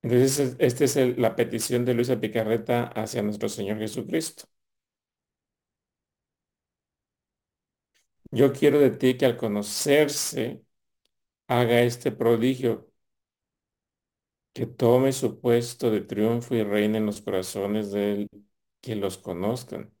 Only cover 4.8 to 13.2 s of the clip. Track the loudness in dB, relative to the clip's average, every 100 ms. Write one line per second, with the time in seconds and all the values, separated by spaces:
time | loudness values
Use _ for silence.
4.8 | _ _ _ _ _ _ _ _ _ _
5.8 | _ _ _ _ _ _ _ _ _ _
6.8 | _ _ _ _ _ _ _ _ _ _
7.8 | _ _ _ _ -8 2 2 4 4 6
8.8 | 4 4 0 2 0 0 -2 -2 -4 -4
9.8 | 2 2 2 -2 -6 -4 -6 -8 _ _
10.8 | _ _ _ _ _ _ -2 0 4 4
11.8 | 2 0 -6 0 2 4 2 0 -2 -4
12.8 | -8 _ _ _